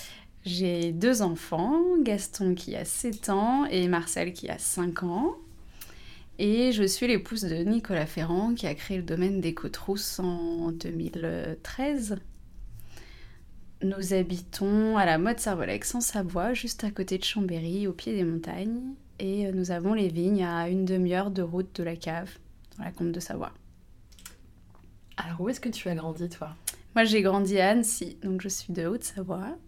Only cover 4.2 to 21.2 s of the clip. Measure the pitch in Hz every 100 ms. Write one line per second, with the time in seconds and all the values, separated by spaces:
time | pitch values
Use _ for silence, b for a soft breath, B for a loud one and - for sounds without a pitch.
4.2 | 175 180 - - - - 175 170 180 180
5.2 | 311 - - - B B B B B B
6.2 | B - 208 226 254 214 196 - 240 202
7.2 | 190 220 180 160 180 226 214 175 151 165
8.2 | 165 170 226 233 170 147 - 190 165 165
9.2 | 185 196 165 160 143 - - 202 - -
10.2 | 185 175 170 170 165 165 170 165 165 170
11.2 | 165 170 160 - - - 277 285 214 190
12.2 | - - - - - B B B B B
13.2 | B B - - - - 190 190 185 190
14.2 | 175 180 - - 196 214 220 214 180 160
15.2 | 202 233 226 180 87 208 - 247 233 214
16.2 | 180 175 214 247 233 - 208 208 185 190
17.2 | - 220 185 165 165 190 202 170 226 208
18.2 | 170 165 165 175 208 240 262 277 - -
19.2 | 190 202 196 185 180 175 185 220 185 160
20.2 | 180 202 175 170 170 190 185 185 180 180